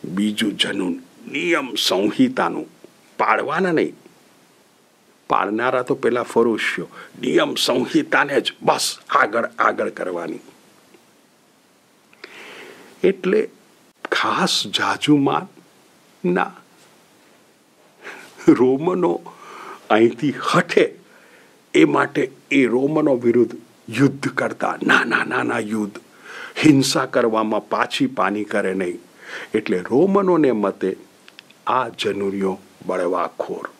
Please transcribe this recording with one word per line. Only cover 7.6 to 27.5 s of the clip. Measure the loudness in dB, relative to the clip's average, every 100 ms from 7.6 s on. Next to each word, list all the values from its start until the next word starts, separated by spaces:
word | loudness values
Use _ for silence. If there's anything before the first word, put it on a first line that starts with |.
| 0 0 0 0 2 0 2 0
જ | -2 -4
બસ | 0 0 -2 -6 -2
આગળ | 2 2 0 -4 0
આગળ | 0 0 -6
કરવાની. | -6 -6 -6 -8 -10 -14 _ _ _ _ -20 _ _ _ _ _ _ _ _ _ _ _ _ -20 -20 -20 -20 -20 -20 -20 -2
એટલે | 0 0 0 0 -2 -10 _ _ _ _ -6
ખાસ | -2 -2 0 0 -2 -2
જાજુમાન | -2 -2 -2 2 4 4 0 -6 -18 _ _ _ _ _ _ -2
ના, | 0 -2 -6 _ _ -20 _ _ _ _ _ _ _ _ _ _ _ -20 -20 -20 0 4
રોમનો | 6 4 2 0 0 0 -2 -8 -20 -20 -18 -18 -18 0
અહીંથી | 4 4 4 -4
હટે | -2 0 0 2 2 2 -2 -20 -20 -20 -20 _ _ _
એ | 4 4
માટે | 4 0 -2 -4 -6 _
એ | 2 2
રોમનો | 2 0 2 2 2
વિરુદ્ધ | 2 4 2 0 -18 _ -10
યુદ્ધ | 2 2 2 -6
કરતા, | -4 -6 -4 -4 -2
નાના | 2 2 2 -2
નાના | -2 -4 -2 -4
યુદ્ધ, | -4 -4 -4 -8 -20 -20 -20 -18 -14 4 6
હિંસા | 6 4 -2 0
કરવામાં | 2 2 2 0